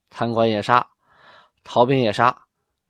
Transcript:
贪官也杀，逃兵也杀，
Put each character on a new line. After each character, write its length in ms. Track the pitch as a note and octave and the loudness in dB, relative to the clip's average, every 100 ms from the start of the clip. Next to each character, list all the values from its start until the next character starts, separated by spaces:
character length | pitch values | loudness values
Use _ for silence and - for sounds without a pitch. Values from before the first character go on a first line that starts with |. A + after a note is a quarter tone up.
| _ | _
贪 240 | - A#2 | -10 -6
官 160 | A2+ A2+ | -2 -2
也 120 | G#2+ | -2
杀， 240 | G2+ B2 - _ _ _ _ - _ _ | 0 0 0 _ _ _ _ -20 _ _
逃 220 | - A#2+ B2 | -6 0 2
兵 140 | C3+ | 2
也 120 | A2+ | -2
杀， 340 | G2+ A#2+ - _ _ _ _ _ | 0 0 0 _ _ _ _ _